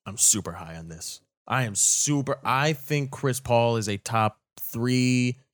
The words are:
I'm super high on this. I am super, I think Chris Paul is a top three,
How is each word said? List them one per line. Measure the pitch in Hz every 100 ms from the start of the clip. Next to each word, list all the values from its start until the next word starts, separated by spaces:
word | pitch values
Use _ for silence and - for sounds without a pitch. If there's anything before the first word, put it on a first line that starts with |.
| 95
I'm | 98
super | - 104 85
high | 85 80 82
on | 82
this. | 80 - - _ _ -
I | 131
am | 117 98
super, | - - 143 143 139 135
I | - 131 151
think | 156 - 147 135
Chris | - 135 123
Paul | - 117 117 113
is | 107
a | 101
top | - 113 110 - _ -
three, | - 113 123 127 127 127 123 123 _